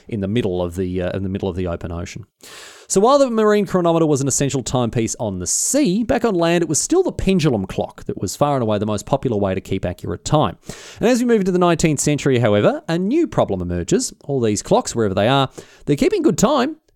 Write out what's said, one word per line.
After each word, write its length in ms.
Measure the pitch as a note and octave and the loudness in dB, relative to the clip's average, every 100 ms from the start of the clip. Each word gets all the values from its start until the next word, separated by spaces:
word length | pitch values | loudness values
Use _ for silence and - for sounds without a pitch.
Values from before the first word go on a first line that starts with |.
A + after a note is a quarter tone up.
| - | -10
in 120 | A2 | -6
the 80 | F#2+ | -2
middle 360 | A#2 G#2+ F2+ | -2 -2 -2
of 120 | F2+ E2+ | -4 -4
the, 240 | F2+ F2+ | -4 -2
uh, 160 | F2 F#2+ | -4 -4
in 60 | |
the 80 | F#2+ | -4
middle 180 | G2 F#2+ | -4 -4
of 80 | F2 | -4
the 120 | F2 | -4
open 240 | F2 F2 | -6 -8
ocean. 340 | E2+ - - - _ - - - - - | -8 -10 -14 -18 _ -20 -20 -20 -18 -4
So 120 | F#3+ | 2
while 200 | A3+ C#4+ | 4 4
the 100 | C4+ | 4
marine 380 | A3 G#3+ G#3 F#3+ | 2 2 2 2
chronometer 400 | F#3 E3+ E3 D#3+ | 2 2 2 2
was 120 | C3+ | 2
an 80 | C#3 | 0
essential 360 | - C#3+ C#3 | 0 0 -2
timepiece 520 | A2 C3 A#2 A#2+ A2+ - | -2 0 0 0 -2 -2
on 180 | A2 F#2 | -6 -4
the 80 | F2 | -4
sea, 580 | - - C#4+ C4 G3+ | -2 0 0 2 0
back 220 | A#3+ B3+ A#3 | 0 0 0
on 80 | |
land 300 | F3+ E3 F3 | 2 2 2
it 40 | E3+ | 0
was 140 | D3+ | -2
still 220 | - F4 | 0 2
the 80 | F4 | 2
pendulum 560 | - F#3+ F#3+ D3 A2 F#2+ | 0 0 2 2 0 -2
clock 380 | - - - - | -4 -6 -8 -12
that 140 | - | -8
was 160 | G2 - | -6 0
far 200 | D3 C3+ | 0 0
and 80 | |
away 160 | A2 G#2 | 0 0
the 80 | G#2 | -2
most 180 | G#2 - | -4 -2
popular 320 | C3+ C3 G#2 | -2 0 0
way 160 | G2 | -2
to 80 | F#2+ | -2
keep 240 | - F#2+ F2+ | -4 -4 -4
accurate 400 | F2+ G2 F#2 - | -8 -8 -10 -2
time. 320 | D3+ G#2+ - - - - - | 0 0 -4 -16 -18 -18 -2
And 80 | A3 | 0
as 120 | B3 | 2
we 60 | A#3+ | 2
move 160 | A3+ | 2
into 100 | F#3 | 2
the 80 | F3+ | 2
nineteenth 400 | F3 E3 E3 C#3 | 4 4 2 2
century, 400 | D3 D3 C#3+ A#2+ | 0 0 2 2
however, 420 | A#2 G#2 D3+ D4+ - | 4 4 4 0 -2
a 100 | E3 | -2
new 300 | F#3+ D#4+ D#4 | 0 0 0
problem 340 | - A2 F#2+ | 0 0 -2
emerges. 500 | F2 F2 E2+ A3 B3+ - | -4 -4 0 -2 -2 -10
All 180 | - C#3 | -6 -2
these 220 | A2+ G#2 | 0 0
clocks, 320 | - G3 - A#2+ | 0 0 0 -2
wherever 180 | G#2 | 0
they 140 | F#2+ A2 | 2 2
are, 240 | C#3 C3 - - - - | 2 0 -6 -20 -8 -4
they're 100 | C#3+ | 0
keeping 280 | E4 G#4 | 0 2
good 160 | D4 F3 | 2 2
time, 380 | A3 C#4+ C4+ D#4 _ | 2 2 -2 -6 _